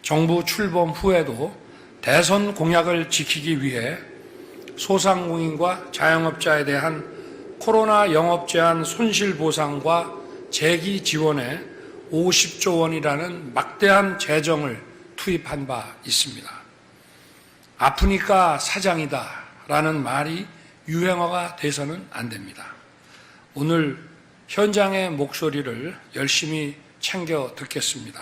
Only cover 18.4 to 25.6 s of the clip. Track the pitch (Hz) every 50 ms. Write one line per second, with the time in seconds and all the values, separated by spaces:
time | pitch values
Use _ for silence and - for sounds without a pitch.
18.4 | 180 170 151 135 - - - 202 190 196 175 160 156 139 143 131 110 - - -
19.4 | - - - - - - 147 151 156 156 160 151 135 120 127 139 147 156 160 180
20.4 | 202 - - - - - - - _ - 156 170 175 185 185 175 175 170 180 180
21.4 | 175 175 - - - 147 143 143 143 143 160 185 - - - - 117 120 110 107
22.4 | - - - - - - - - - - - _ _ - - - - - - -
23.4 | - _ _ 139 143 156 165 165 156 143 131 - - - - - - - - _
24.4 | _ - - 202 208 208 202 208 202 190 190 190 190 180 160 139 143 139 - -
25.4 | 165 156 139 143